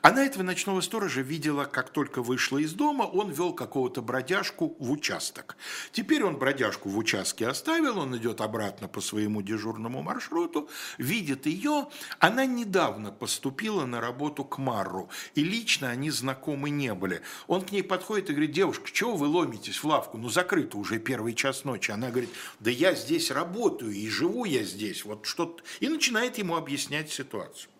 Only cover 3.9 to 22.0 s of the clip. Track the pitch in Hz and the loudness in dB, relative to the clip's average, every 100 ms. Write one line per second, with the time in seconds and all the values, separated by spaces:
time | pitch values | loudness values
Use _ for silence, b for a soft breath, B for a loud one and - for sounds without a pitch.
3.9 | 127 113 123 127 190 196 - 160 - 120 | 0 -2 -2 2 0 0 -2 -2 -2 -2
4.9 | 147 - 95 - - - - B B B | 0 0 -2 -6 -8 -14 -14 B B B
5.9 | 113 - 302 208 147 131 135 113 - 98 | -6 2 2 2 2 2 4 0 0 -2
6.9 | 98 110 104 92 - 110 139 - 330 302 | 0 0 0 -2 0 -2 0 0 2 2
7.9 | 214 139 123 117 104 107 110 104 - 95 | 2 -2 -2 -2 -2 -2 0 -2 -4 -8
8.9 | - - 107 107 107 98 110 107 107 113 | -6 -4 0 0 0 -2 -2 -2 -4 -6
9.9 | 127 147 240 - 330 349 311 294 B B | -4 -4 -4 -2 -2 0 0 -4 B B
10.9 | B 127 226 160 135 151 175 285 302 277 | B -2 0 0 -2 0 0 2 2 0
11.9 | B B B 170 233 269 240 226 185 143 | B B B 6 6 2 0 2 4 2
12.9 | 104 104 98 113 - 139 135 220 208 131 | 0 -8 -6 -4 -2 -4 -4 -2 0 -2
13.9 | 120 113 127 147 147 139 - 135 110 95 | -2 -4 -2 -4 -4 -6 -2 -2 0 -2
14.9 | 92 90 B B - 160 226 226 - 135 | -4 -8 B B 0 2 0 0 0 0
15.9 | 120 147 120 131 131 - 143 143 147 135 | -2 -2 -2 -2 -2 -2 -2 0 0 0
16.9 | 98 92 82 B B B 175 190 196 190 | 0 -2 -2 B B B 0 0 -2 0
17.9 | 185 - 214 185 147 151 139 190 - - | -2 0 -2 0 2 2 4 2 2 -4
18.9 | - 226 202 143 170 151 110 - - 147 | 0 0 2 2 4 2 -2 -8 -4 4
19.9 | 147 - 113 117 110 180 190 - 104 98 | 4 2 -6 0 2 4 2 2 -4 -2
20.9 | 110 113 123 113 113 139 131 - 113 - | -2 0 -2 0 0 0 0 -4 -2 -2
21.9 | 107 | -2